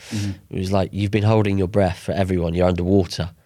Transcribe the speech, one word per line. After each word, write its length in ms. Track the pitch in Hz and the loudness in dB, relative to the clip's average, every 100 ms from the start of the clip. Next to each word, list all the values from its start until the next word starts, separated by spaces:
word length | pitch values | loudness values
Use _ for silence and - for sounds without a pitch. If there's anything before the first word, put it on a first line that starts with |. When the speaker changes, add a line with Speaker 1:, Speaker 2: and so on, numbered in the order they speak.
| - | -10
Speaker 1:
Mm-hmm. 200 | 110 101 95 - - | -6 -6 -8 -10 -8
Speaker 2:
It 20 | |
was 140 | 92 | -2
like, 180 | 98 90 | 0 0
you've 180 | 95 101 | -2 -2
been 120 | 107 | 0
holding 340 | 104 110 104 98 | 2 2 2 0
your 100 | 90 | 0
breath 300 | 104 92 87 | 2 0 0
for 140 | - | -4
everyone, 420 | 92 92 90 85 | -2 0 0 0
you're 140 | 85 90 | 2 2
underwater, 640 | 90 90 98 85 - 85 - | 2 2 2 2 -2 -8 -10